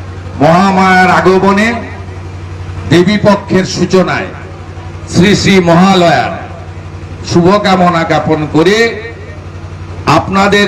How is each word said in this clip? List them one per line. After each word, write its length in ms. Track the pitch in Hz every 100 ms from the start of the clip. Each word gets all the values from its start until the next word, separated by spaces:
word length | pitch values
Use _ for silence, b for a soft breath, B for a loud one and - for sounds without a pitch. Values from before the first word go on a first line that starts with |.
| - - - -
মহামায়ার 680 | 147 175 196 190 190 - 185 160
আগমনে, 480 | 170 190 196 196 220 233 - - - - - - - - - - -
দেবী 280 | 170 180 208 208
পক্ষের 380 | 196 - 185 185 -
সূচনায় 540 | 180 185 165 127 92 - - - - - - - -
শ্রী 180 | - 196 185
শ্রী 200 | - 190 170
মহালয়ার 640 | 165 190 190 170 139 107 92 - - - - - - - - -
শুভকামনা 760 | 170 170 202 196 185 175 165
জ্ঞাপন 360 | 160 156 156 151 151
করে 240 | 151 170 214 233 208 196 - - - - - - - - - - 156
আপনাদের 480 | 165 190 202 202